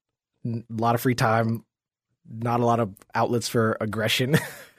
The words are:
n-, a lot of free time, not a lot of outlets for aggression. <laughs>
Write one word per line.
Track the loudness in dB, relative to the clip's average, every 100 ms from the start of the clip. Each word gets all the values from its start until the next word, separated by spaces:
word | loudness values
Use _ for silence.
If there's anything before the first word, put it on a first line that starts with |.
| _ _ _ _ -8
n-, | -8 -8
a | -2
lot | 0
of | 2
free | 2 2
time, | 2 2 0 -2 -8 _ _ _ _ _ -18
not | -8 -2 0
a | 2
lot | 2
of | 0 -4 -8 -2
outlets | 0 0 -2
for | 0 0 0
aggression. | -4 -2 -2 0 2 2
<laughs> | 0 -12 -20